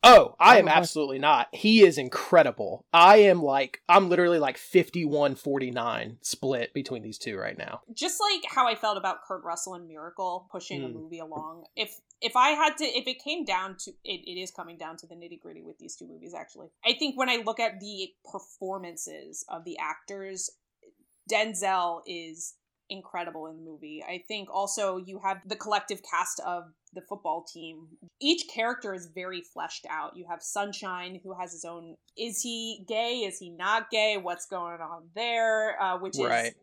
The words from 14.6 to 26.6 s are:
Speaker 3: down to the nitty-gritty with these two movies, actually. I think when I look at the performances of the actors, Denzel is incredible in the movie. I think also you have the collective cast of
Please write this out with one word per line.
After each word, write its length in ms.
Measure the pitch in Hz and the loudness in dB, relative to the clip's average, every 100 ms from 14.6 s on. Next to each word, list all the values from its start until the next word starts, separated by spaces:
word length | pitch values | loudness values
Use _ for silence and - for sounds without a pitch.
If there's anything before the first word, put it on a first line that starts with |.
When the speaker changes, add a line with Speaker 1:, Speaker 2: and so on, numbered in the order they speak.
| 170 170 | -18 -14
Speaker 3:
down 200 | 160 165 | -16 -16
to 100 | 165 | -20
the 80 | 170 | -20
nitty-gritty 460 | 170 170 170 165 | -20 -20 -20 -20
with 160 | 165 160 | -20 -20
these 160 | 165 - | -20 -20
two 100 | 175 | -20
movies, 280 | 165 165 170 | -20 -18 -18
actually. 300 | 165 - 160 _ 226 | -18 -20 -20 _ -4
I 100 | 247 | -2
think 180 | 302 262 | -4 -4
when 120 | 262 | -2
I 80 | 240 220 | -2 -4
look 160 | 220 | -4
at 180 | 226 196 | -6 -6
the 300 | 202 202 190 _ - | -16 -12 -14 _ -18
performances 1160 | 190 - - 190 190 180 165 - 156 139 156 - | -18 -18 -16 -12 -10 -12 -14 -16 -16 -18 -18 -16
of 160 | 170 | -16
the 140 | 165 - | -14 -10
actors, 720 | 156 160 - 202 190 190 - _ _ _ _ _ _ _ _ | -10 -10 -14 -16 -14 -12 -12 _ _ _ _ _ _ _ _
Denzel 680 | 220 220 190 190 190 175 170 - | -2 -2 -4 -2 0 -2 -6 -12
is 480 | 175 165 160 - - _ _ _ | -14 -14 -14 -16 -18 _ _ _
incredible 560 | 196 185 180 170 160 156 | -18 -12 -10 -10 -12 -16
in 80 | 160 | -16
the 40 | |
movie. 420 | 160 151 151 151 - | -20 -18 -16 -16 -14
I 160 | 180 - | -14 -12
think 220 | 214 190 | -12 -8
also 460 | 196 196 - 202 185 | -6 -6 -4 -4 -6
you 220 | 185 190 | -10 -10
have 140 | 196 196 190 | -8 -8 -10
the 100 | 208 | -12
collective 460 | 214 208 - 196 - | -4 -4 -4 -12 -6
cast 300 | 170 180 - | -6 -4 -6
of 240 | - 175 | -8 -10